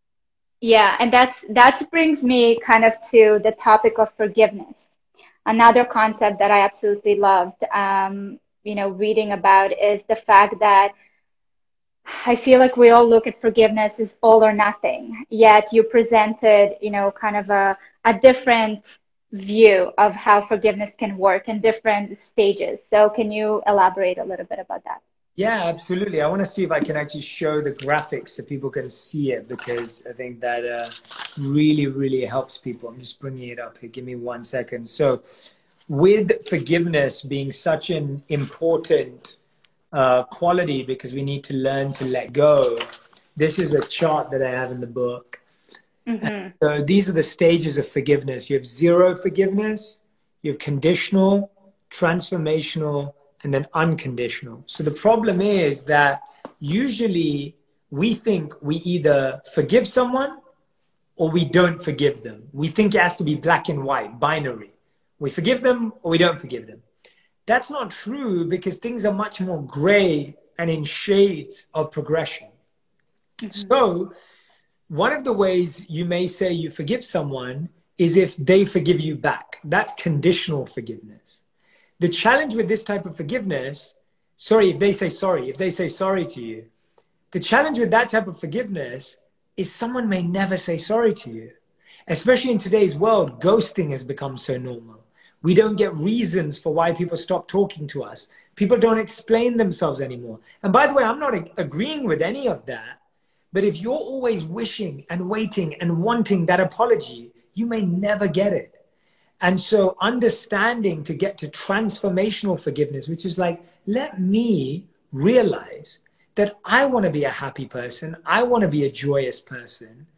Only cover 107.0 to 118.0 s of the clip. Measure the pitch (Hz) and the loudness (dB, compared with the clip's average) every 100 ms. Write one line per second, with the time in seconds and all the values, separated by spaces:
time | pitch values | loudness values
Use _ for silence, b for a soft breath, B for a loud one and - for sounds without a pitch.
107 | - 120 117 _ _ 190 233 226 185 175 | -2 -16 -20 _ _ -8 -6 -4 -2 -2
108 | 202 208 196 156 202 165 - _ _ _ | -2 -2 -2 0 0 -2 -8 _ _ _
109 | _ _ _ - 180 190 - 214 190 - | _ _ _ -4 -2 0 0 2 2 0
110 | 190 247 190 - - 202 220 240 202 160 | -2 0 0 -2 -6 -2 -2 0 -4 -4
111 | 147 143 196 - 151 - - 196 220 196 | -8 -6 -6 -6 -14 -12 -4 -2 -2 -4
112 | 202 180 208 202 202 170 - 147 143 139 | -4 -2 -2 -2 -4 -4 -4 -4 -4 -4
113 | 135 165 190 170 175 170 b b - 226 | -10 -8 -8 -4 -4 -4 b b -6 -4
114 | 302 190 185 208 240 180 131 160 - _ | -4 -4 0 0 2 0 -2 -8 -12 _
115 | _ 135 165 247 202 - - - - - | _ -2 2 4 2 -2 -10 -18 -18 -20
116 | _ _ _ - 202 - - 233 277 247 | _ _ _ -2 -2 -2 0 2 4 0
117 | 185 147 139 123 139 - 131 127 123 - | 0 -2 -4 -4 -10 -10 -12 -12 -12 -12